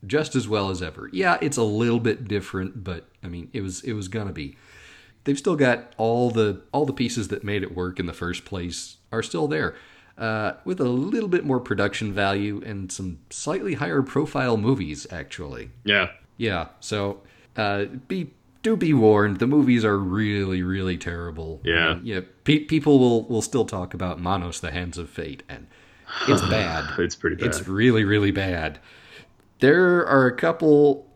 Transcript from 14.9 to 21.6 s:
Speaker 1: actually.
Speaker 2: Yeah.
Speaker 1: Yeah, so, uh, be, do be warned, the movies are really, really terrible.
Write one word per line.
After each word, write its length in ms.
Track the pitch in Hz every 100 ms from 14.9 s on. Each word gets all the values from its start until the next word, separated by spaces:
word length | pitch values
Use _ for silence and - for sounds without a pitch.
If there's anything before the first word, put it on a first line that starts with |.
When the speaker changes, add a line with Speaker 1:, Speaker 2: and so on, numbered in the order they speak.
| 73 -
Speaker 1:
actually. 600 | 87 69 - 73 64 - -
Speaker 2:
Yeah. 260 | 104 101 92 - _ _
Speaker 1:
Yeah, 320 | 113 92 80 -
so, 420 | - 104 101 101 - _ _ -
uh, 300 | 104 101 202 131 -
be, 240 | 190 156 _ _ _
do 140 | 220 220
be 160 | 165
warned, 440 | 143 110 104 104 95
the 80 | 117
movies 380 | 147 131 120
are 140 | 110 101
really, 640 | 95 95 107 104 98 92
really 340 | 90 95 92 87
terrible. 640 | - 85 87 80 80 78